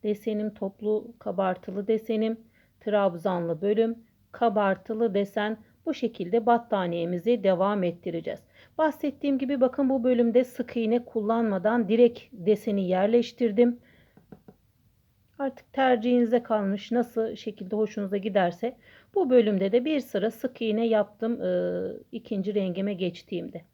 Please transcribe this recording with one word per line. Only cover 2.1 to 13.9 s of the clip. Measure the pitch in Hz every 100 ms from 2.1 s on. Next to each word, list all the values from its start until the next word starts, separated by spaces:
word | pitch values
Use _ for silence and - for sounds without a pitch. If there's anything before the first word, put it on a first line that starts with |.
| 220 220 226 - _ _ _
trabzanlı | - 208 196 170 190 180 170 160
bölüm, | 196 214 226 226 - _ _
kabartılı | - 233 214 202 190 - 220 226
desen, | 196 202 214 208 220 - _ -
bu |
şekilde | 302 233 - 175 233 220
battaniyemizi | 233 233 202 180 170 170 180 190 240
devam | 190 180 190 208
ettireceğiz. | 180 170 - 165 165 - _ _ - -
Bahsettiğim | 311 - 294 277 285 269
gibi | 254 277
bakın | 254 254 269
bu | 269
bölümde | 240 240 233 226
sık | 247 - 240 240
iğne | 220 240 240
kullanmadan | 226 208 226 226 190 190 240 196
direkt | 226 240 240 -
deseni | - 175 208 226 202 185
yerleştirdim. | 185 202 240 240 - 233 202 240 240 _